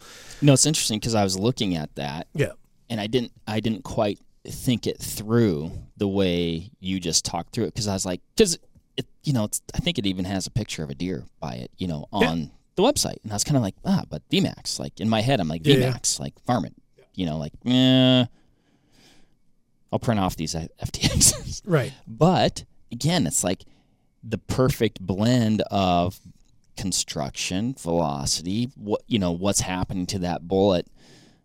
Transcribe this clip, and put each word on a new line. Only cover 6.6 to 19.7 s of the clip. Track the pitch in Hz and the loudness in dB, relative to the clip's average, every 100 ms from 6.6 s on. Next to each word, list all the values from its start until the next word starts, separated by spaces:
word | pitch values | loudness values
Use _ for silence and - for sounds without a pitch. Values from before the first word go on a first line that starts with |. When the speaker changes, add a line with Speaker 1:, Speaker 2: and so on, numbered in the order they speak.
| 98 - | -8 -10
Speaker 1:
you | 92 95 | -4 -2
just | 85 - | 0 -2
talked | - 85 - | -2 -6 -6
through | 120 | -4
it | 87 | -4
'cause | - 104 | -4 -4
I | |
was | 95 | -4
like, | 92 90 _ - | -4 -6 _ -4
'cause | 202 165 _ - _ - | -2 -4 _ -20 _ -12
it, | - _ | -12 _
you | 156 | -4
know, | 127 | -2
it's, | 104 - - | -2 -6 -6
I | - | -4
think | 175 170 | -4 -2
it | 101 | -4
even | 92 92 | -4 -4
has | 95 - | -4 -4
a | |
picture | - 107 - | -6 -6 -8
of | 71 | -8
a | |
deer | 67 90 71 - - | -6 -6 -6 -10 -12
by | 78 | -10
it, | 60 60 - | -10 -12 -8
you | 90 | -6
know, | 76 - | -6 -4
Speaker 2:
Yeah. | 101 - | 0 2
Speaker 1:
on | 82 71 - _ - | 0 -6 -12 _ 2
the | |
website. | 247 294 - - | 2 2 -4 -6
And | 110 | -8
I | 104 | -6
was | |
kinda | - 135 | 0 2
like, | 98 - 170 | 0 -4 0
"Ah, | 196 - | 0 0
but | 76 - | -10 -2
V | 190 | 0
max." | 170 - - - | 0 -2 -10 -8
Like, | 69 - | -8 -4
in | 107 | 0
my | 110 | 2
head, | 117 127 | 2 0
I'm | 80 | 0
like, | 82 139 | -2 4
Speaker 2:
Yeah, | 131 | 4
yeah. | 127 | 4
Speaker 1:
"V | |
max, | 120 - - | 0 -4 -4
like, | 67 - - | -6 -8 -2
varmint." | 120 67 - _ _ _ | -2 -2 -10 _ _ _
You | - | -6
know, | 82 78 | -4 -4
like, | 76 - | -8 -6
eh, | 120 127 127 131 127 127 120 _ _ _ _ _ _ _ - - - _ _ _ _ | 2 4 6 6 8 6 4 _ _ _ _ _ _ _ -20 -20 -20 _ _ _ _